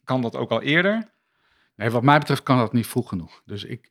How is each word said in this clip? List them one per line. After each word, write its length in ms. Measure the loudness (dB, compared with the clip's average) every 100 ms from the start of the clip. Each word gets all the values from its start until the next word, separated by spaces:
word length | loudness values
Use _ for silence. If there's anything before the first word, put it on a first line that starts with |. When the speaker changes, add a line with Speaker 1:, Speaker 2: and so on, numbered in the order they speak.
Speaker 1:
kan 180 | -4 -4
dat 140 | -2 -4
ook 140 | -4
al 120 | -2
eerder? 500 | 0 0 2 0 -6 _ _ _ _ _ _
Speaker 2:
Nee, 160 | -6 -2
wat 120 | 2
mij 160 | 6 4
betreft 240 | 4 -2
kan 160 | 2 2
dat 140 | 2
niet 140 | 0 -2
vroeg 220 | -4 -4
genoeg. 340 | -6 -8 -16
Dus 200 | -14 -14
ik, 260 | -12 -14 _